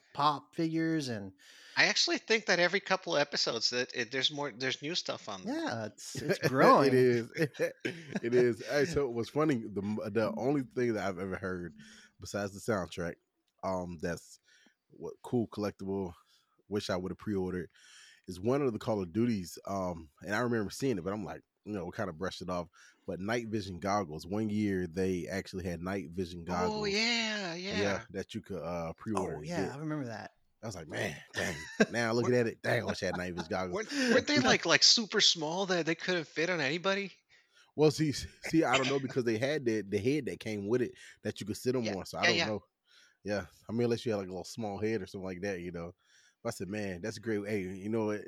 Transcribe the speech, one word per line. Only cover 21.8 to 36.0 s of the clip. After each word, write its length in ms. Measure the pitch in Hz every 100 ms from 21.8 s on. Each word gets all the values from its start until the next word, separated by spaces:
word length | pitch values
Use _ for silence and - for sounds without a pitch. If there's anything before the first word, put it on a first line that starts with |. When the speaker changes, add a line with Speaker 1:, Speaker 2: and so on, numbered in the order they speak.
| 87
Speaker 3:
we 60 |
kinda 200 | - 98
brushed 280 | 80 92 -
it 80 | 87
off. 200 | 90 82 - - _ -
But 120 | 87
night 260 | 98 123 113
vision 300 | 107 95 87
goggles. 480 | 95 104 87 78 82
One 220 | 101 110
year 380 | 104 104 95 87
they 400 | 82 95 90 78
actually 380 | 95 - 95 90
had 160 | 85
night 300 | 90 98 78
vision 340 | 87 87 87 82
Speaker 2:
Oh, 340 | 127 139 214
Speaker 3:
goggles. 20 | 202
Speaker 2:
yeah, 680 | 202 226 233 220 214 185 170 190
Speaker 3:
Yeah, 300 | 214 101 95
Speaker 2:
yeah. 60 | -
Speaker 3:
that 240 | 95 92 110
you 60 |
could, 220 | - 92
uh, 300 | 76 87 82
pre-order 420 | 85 113 101 90 80
Speaker 1:
Oh, 60 |
Speaker 3:
and 20 | 156
Speaker 1:
yeah, 260 | 170 127
Speaker 3:
get. 20 |
Speaker 1:
I 40 | 139
remember 280 | 156 151 123
that. 240 | 107 104 _ _ _
Speaker 3:
I 40 | 113
was 80 | 95
like, 120 | 80
"Man, 300 | 104 107 71 - -
dang." 340 | 95 87 - - 220
Now 240 | 113 117
Speaker 2:
<laughs> 20 |
Speaker 3:
looking 200 | 117 120
Speaker 2:
Weren't 20 | 123
Speaker 3:
at 120 | 113
it, 140 | -
dang, 180 | 117 120
I 20 | 98
wish 180 | 101
I 40 | 92
had 80 | 90
night 160 | 90 87
vision 140 | 85
goggles. 320 | 95 92 196
Speaker 2:
weren't, 80 | 220 285 254
weren't 180 | 247 -
they, 120 | 294
Speaker 3:
<laughs> 20 |
Speaker 2:
like, 240 | 254 208 175
like, 180 | 156
super 380 | - - 214 208
small 440 | - 170 151 175 190
that 180 | 180 156
they 100 |
couldn't 320 | 165